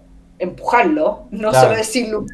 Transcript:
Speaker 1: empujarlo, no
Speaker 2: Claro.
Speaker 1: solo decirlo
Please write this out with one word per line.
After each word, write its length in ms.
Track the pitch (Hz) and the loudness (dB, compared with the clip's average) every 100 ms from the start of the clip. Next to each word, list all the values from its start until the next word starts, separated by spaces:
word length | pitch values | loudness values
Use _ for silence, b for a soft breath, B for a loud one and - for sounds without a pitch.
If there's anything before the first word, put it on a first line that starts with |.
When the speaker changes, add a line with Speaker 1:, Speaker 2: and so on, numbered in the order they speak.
| - - - - | -20 -20 -20 -10
Speaker 1:
empujarlo, 880 | - - - 240 320 302 - - - | -10 -6 0 2 2 2 -2 -4 -12
no 200 | 220 214 | -6 2
Speaker 2:
Claro. 160 | 254 247 | 4 4
Speaker 1:
solo 100 | 220 | 4
decirlo 480 | 220 247 220 214 202 | -2 -4 -4 -6 -8